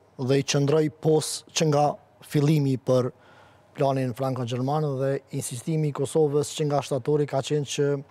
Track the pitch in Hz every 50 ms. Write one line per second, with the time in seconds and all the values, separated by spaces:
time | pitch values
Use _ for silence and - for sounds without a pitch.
0 | _ _ _ - 131 123 139 139 135 - - 143 143 139 147 160 156 147 - -
1 | - 160 156 156 147 - - - - - - - 170 156 143 143 147 147 - -
2 | _ _ _ - - - - 151 143 147 160 151 139 135 131 - - - 127 127
3 | 120 127 - _ _ - - - - - - _ _ _ - - 143 139 135 135
4 | 131 127 117 - 135 131 127 131 123 113 127 123 127 135 147 156 156 147 135 131
5 | 135 135 139 139 - _ - 139 - - 139 123 - 170 160 156 156 147 135 -
6 | 139 - - 160 156 143 143 147 143 - - - 156 143 143 139 127 - 147 131
7 | 117 151 156 147 147 131 - 135 127 - 151 151 139 - - - 143 143 143 139
8 | 143 -